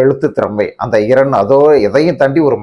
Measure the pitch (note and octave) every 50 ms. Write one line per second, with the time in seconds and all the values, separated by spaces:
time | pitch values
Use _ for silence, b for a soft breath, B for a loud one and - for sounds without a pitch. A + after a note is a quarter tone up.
0 | C3 C3+ B2+ - - C#3 G2+ - - G2+ G#2 G#2 G2+ - - - - G#2+ G2+ G#2+
1 | G#2 A2 B2+ C3 C3+ C#3 C3 G#2+ G2+ G2+ C3+ C#3 C#3+ D3+ D3+ C#3 - C3 - C#3
2 | D#3+ E3+ D#3 - D3 C3+ C#3 D#3+ D#3 C#3 A#2+ G#2